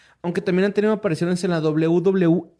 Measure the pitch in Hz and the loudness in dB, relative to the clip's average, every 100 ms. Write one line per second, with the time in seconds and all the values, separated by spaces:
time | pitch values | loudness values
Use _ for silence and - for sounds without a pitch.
0 | _ _ 175 185 190 180 202 202 214 214 | _ _ -6 -4 -2 0 0 0 0 0
1 | 214 156 170 180 190 170 156 151 160 175 | -2 -2 -2 -2 -2 -2 0 0 2 2
2 | 175 190 170 170 - | 2 2 2 2 -2